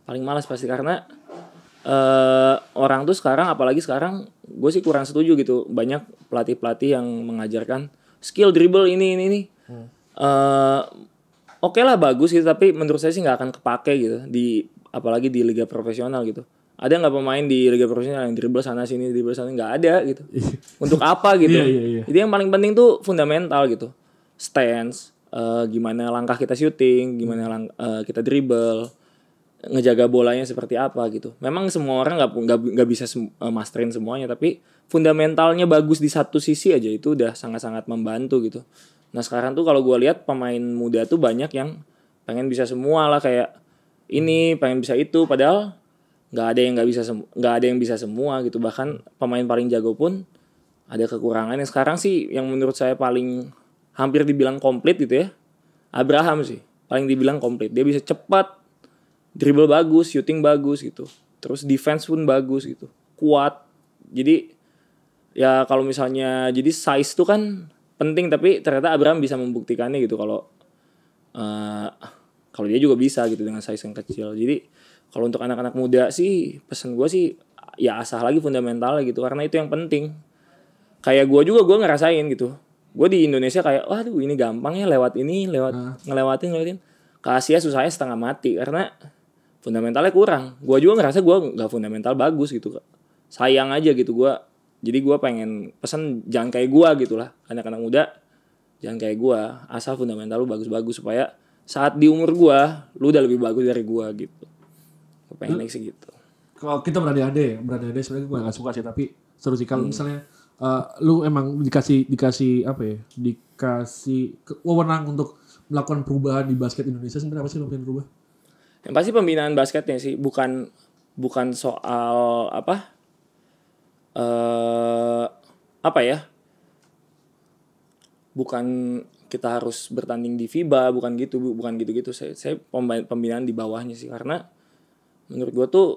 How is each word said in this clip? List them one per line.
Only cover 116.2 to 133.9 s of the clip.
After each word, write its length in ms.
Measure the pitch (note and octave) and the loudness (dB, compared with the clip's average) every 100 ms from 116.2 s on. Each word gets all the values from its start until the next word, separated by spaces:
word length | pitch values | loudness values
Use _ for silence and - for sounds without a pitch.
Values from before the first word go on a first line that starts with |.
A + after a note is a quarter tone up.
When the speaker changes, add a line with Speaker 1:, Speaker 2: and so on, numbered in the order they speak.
| C3+ C3+ C3+ | -2 -2 -2
Speaker 2:
di 80 | |
basket 320 | B2+ B2 - C#3 | -2 -4 -4 -8
Indonesia, 320 | B2 A#2+ D3 | -8 -10 -10
sebenarnya 240 | D3+ D3+ | -8 -8
apa 80 | C#3 | -8
sih 80 | D#3 | -8
lo 80 | C#3 | -10
pengen 160 | C3+ | -10
berubah? 240 | B2+ C3+ C3+ _ _ _ _ _ _ _ | -8 -8 -10 _ _ _ _ _ _ _
Speaker 1:
Yang 120 | - | -4
pasti 160 | C#3+ F#3+ | -2 0
pembinaan 420 | A3+ F3 D#3 D3 | 2 2 0 0
basketnya 460 | D3 C3+ D3+ D3 B2+ | 0 0 -2 -4 -6
sih, 160 | C3+ C3+ | -6 -6
bukan, 540 | C#3 C3+ C3 B2+ - _ _ _ _ | -4 -2 -4 -4 -10 _ _ _ _
bukan 380 | - B2+ C3+ B2+ | -8 -6 -4 -4
soal 640 | B2 C3 - - A#2+ A#2 A#2+ A#2+ A#2 A2+ | -4 -6 -6 -6 -4 -2 0 0 0 -4
apa, 460 | - - G3 - _ _ _ _ _ _ _ _ _ _ _ _ | -6 -4 -6 -6 _ _ _ _ _ _ _ _ _ _ _ _
eh, 1080 | A#2 A#2+ A#2 A#2 A#2 A#2 A#2 A#2 A#2 A#2+ A#2 A#2 - _ _ _ _ | -6 -2 -2 -2 -2 -2 -2 -2 0 -2 -2 -4 -10 _ _ _ _
apa 180 | D#3+ C#3+ | -2 2
ya, 240 | B2 D3+ - _ _ _ _ _ _ _ _ _ _ _ _ _ _ _ _ _ _ _ _ | 2 0 -6 _ _ _ _ _ _ _ _ _ _ _ _ _ _ _ _ _ _ _ _
bukan 320 | C3 B2 B2 B2 B2+ B2 B2 - _ _ | -10 -6 -6 -4 -4 -6 -8 -12 _ _
kita 320 | B2+ A#2+ A#2+ | -8 -4 -4
harus 320 | A#2 - - | -4 -8 -10
bertanding 460 | B2 B2+ A#2+ A#2+ A#2+ | -10 -6 -6 -6 -6
di 100 | A2+ | -6
fiba, 420 | E3 E3 C3+ B2+ | -4 2 4 4
bukan 280 | B2 A#2+ A#2+ | 0 -2 -6
gitu, 200 | C3 B2+ | -6 -4
bu-, 160 | B2+ | -6
bukan 220 | A2+ A#2 A2+ | -6 -8 -6
gitu-gitu. 340 | A2 A#2 B2+ | -6 -6 -8
Saya, 220 | B2 - | -12 -14
saya 220 | - C#3+ D#3 | -12 -10 -10
pemba-, 460 | - B2+ B2 A#2 | -8 -6 -4 -4
pembinaan 420 | - A#2+ A#2 A#2+ | -4 -6 -4 -4
di 80 | B2+ | -6
bawahnya 400 | A2+ A2 A2+ A#2+ | -6 -8 -8 -10